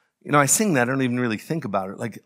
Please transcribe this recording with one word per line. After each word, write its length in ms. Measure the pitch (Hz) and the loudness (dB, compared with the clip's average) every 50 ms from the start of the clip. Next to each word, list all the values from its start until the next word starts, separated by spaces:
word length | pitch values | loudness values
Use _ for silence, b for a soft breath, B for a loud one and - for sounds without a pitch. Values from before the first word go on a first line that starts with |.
| _ _ _ _ - | _ _ _ _ -4
You 80 | - | 0
know, 80 | 147 147 | 2 4
I 60 | 143 | 4
sing 280 | - - - 220 208 160 | 4 4 2 2 2 2
that, 140 | 127 120 120 | 2 2 2
I 40 | |
don't 100 | 135 135 | 0 0
even 180 | 131 123 120 123 | 0 0 0 0
really 200 | 123 117 107 98 | 0 0 -2 -2
think 260 | - - 160 165 - | -4 -6 -6 -6 -4
about 240 | 113 95 98 95 95 | -4 -2 -2 -4 -4
it. 80 | 101 - | -6 -8
Like, 240 | 117 117 98 - - | -8 -8 -8 -10 -6